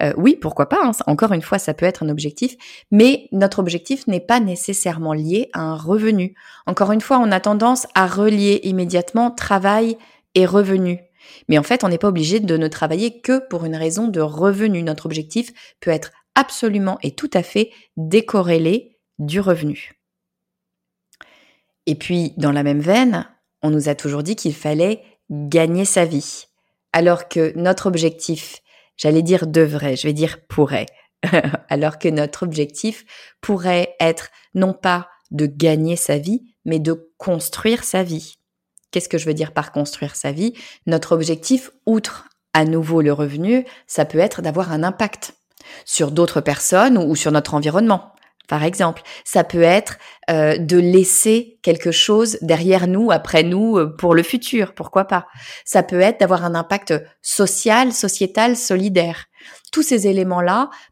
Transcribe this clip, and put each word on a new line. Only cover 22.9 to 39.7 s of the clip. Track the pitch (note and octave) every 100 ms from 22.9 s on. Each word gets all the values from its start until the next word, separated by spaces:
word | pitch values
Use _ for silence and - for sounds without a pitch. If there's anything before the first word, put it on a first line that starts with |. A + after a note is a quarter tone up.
| G#3+ B3+ F3+ - _ _ _
on | D3+
nous | D3+ D3
a | C#3+
toujours | D3 D3
dit | D3+ G#3+
qu'il | E3
fallait | D3 D3+ D3+ F3+ G#3+ - _ -
gagner | D3 D3 E3 E3 F3
sa | G3 F#3+
vie. | E3+ C#3+ - - - _ _ _ _
Alors | E3 F3 F3 -
que | E3+ D#3+ D#3
notre | F3 F#3+ G3+
objectif, | E3+ D#3+ D#3+ - D#3 - - _ _ _ -
j'allais | D3+ D#3+
dire | E3 F3+ E3
devrait, | D#3+ D#3 D3 C#3+ C3
je | D3+
vais |
dire | D3+ D#3 - _
pourrait, | - C#3+ A#2+ - _ _ _
<laughs> | F3+ F3 C#3+ C#3+ -
alors | C#3+ D3+ -
que | F3
notre | D#3 D3 -
objectif | F3+ D3+ D3 - A3 A3 - - - _
pourrait | - G3 F3+ F3+ F3 -
être | E3 E3 - _ _
non | F#3 F#3
pas | F#3 F#3 F3 F3 _ _
de | D3 D3
gagner | C#3+ D#3+ D#3 D#3+ E3+
sa | - D3
vie, | D#3+ A#3+ - _
mais | E3 D#3+
de | D#3 E3 - _
construire | - E3+ - - A3 A#3
sa | - F#3
vie. | F3+ D#3+ - - _ _ _ _ _
Qu'est-ce | F#3 F3
que | E3
je | D#3
veux |
dire | D#3 D#3
par | D#3 D3